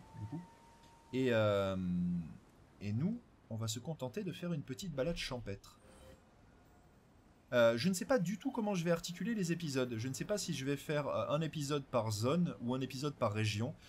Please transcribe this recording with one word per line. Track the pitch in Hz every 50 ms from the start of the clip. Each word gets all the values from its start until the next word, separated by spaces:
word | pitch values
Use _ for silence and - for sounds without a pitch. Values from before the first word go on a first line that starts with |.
| - - - 110
du | 107
coup. | 110 139 170 175 - - - - - - - - - - - - - 127
Et, | 127 131 123
euh, | 117 110 107 104 101 98 98 95 95 92 92 90 90 87 87 87 87 87 82 69 55 - - - - - - - - -
et | 92 104
nous, | 104 117 160 208 233 240 - - - - - -
on | 113
va | 107 113
se | 110 - 127
contenter | - 165 151 - 127 127 - 208 196
de | 185
faire | 175 - 175 175
une | 170 143 -
petite | - 190 - 208 175 139
balade | 135 - 170 170
champêtre. | - - - 131 123 110 98 101 - - - - - - - - - - - - - - - - - - - - - - - - - - - - - - - - - - - - - - - 127
Euh, | 120 117 117 117
je | 117 139
ne | 190 190
sais | - -
pas | - 269
du | 202 170 170 214 -
tout | - 269
comment | 262 233 214 208 202
je | 175 160
vais | 175
articuler | 170 170 - - 175 - 190 226 233
les | 214 180 160
épisodes. | 170 170 170 147 131 135 127 123 117
Je | 107 117
ne | 131 -
sais | - -
pas | - 208 202
si | - - 151
je | 131 131
vais | 139 143
faire, | 139 - - 151 147 143
euh, | 120 76 110 107 -
un | 139 151
épisode | 165 156 - 160 143 135 151 147 139
par | - - 120 107 110
zone | 107 104 113 127 160 180 175 139 - -
ou | 120 120 127
un | 131
épisode | 131 120 - 127 151 147 139
par | - 123 107
région. | 104 107 110 104 101 104 117 143 - - -